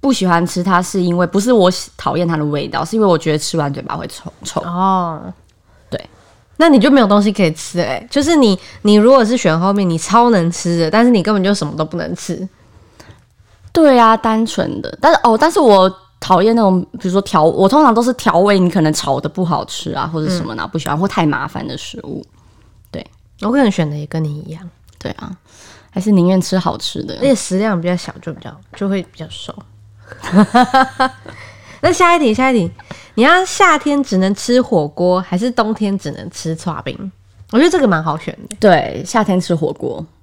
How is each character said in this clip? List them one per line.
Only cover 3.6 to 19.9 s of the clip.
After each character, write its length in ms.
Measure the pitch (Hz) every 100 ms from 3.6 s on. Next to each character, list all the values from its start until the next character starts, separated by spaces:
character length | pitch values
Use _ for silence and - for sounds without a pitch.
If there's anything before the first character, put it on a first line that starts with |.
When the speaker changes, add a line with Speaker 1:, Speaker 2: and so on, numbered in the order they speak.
| 143
Speaker 1:
嘴 120 | 139
巴 120 | -
会 120 | - -
臭， 260 | - 151 -
臭。 180 | - -
Speaker 2:
哦。 580 | 170 175 190 190 175 156 180 - _ _ _ _ _
Speaker 1:
对。 120 | - - _ _ _ _ -
Speaker 2:
那 140 | 330
你 100 | 269
就 100 | 196
没 120 | 269
有 40 | 214
东 160 | 208
西 80 | 208
可 140 | 196
以 80 | 175
吃 260 | 156 - 175
欸。 240 | 160 127 233
就 120 | 277
是 120 | 294
你， 240 | 330 240 185 - -
你 140 | 208
如 180 | 208 220
果 100 | 269
是 140 | 214 247
选 240 | 175 160
后 140 | 185
面， 140 | 202 185
你 100 | 165
超 320 | - 214 240
能 200 | 214 165
吃 300 | 170 170 170
的， 100 | 160
但 140 | 208
是 60 | 240
你 120 | 226
根 120 | 170
本 100 | 208
就 80 | 190
什 140 | 202 151
么 100 | 156
都 80 |
不 140 | 160 170
能 180 | 160 175
吃。 320 | - 160 185 _ _ _ _ _ - - _ _ _ _ -
Speaker 1:
对 260 | 349 311 254
啊， 180 | 226 220
单 280 | 226 220 226
纯 340 | - - -
的。 180 | - -
但 100 | 311
是， 80 | -
哦， 140 | 240 220
但 140 | 311
是 80 | 359
我 340 | 269 196 185 190 _ _
讨 240 | - 185
厌 140 | 208 233
那 60 |
种， 220 | 208 185 - -
比 80 | 185
如 60 |
说 100 | 185
调-， 220 | 196 175
我 240 | 156 - 190
通 160 | 285
常 100 | 294
都 80 | 220
是 100 | 240
调 240 | 247 - 170
味， 200 | 202 202
你 100 | 180
可 120 | 180
能 120 | 156
炒 280 | 151 - 135
的 80 | 143
不 160 | -
好 200 | 170 156 -
吃 260 | - 160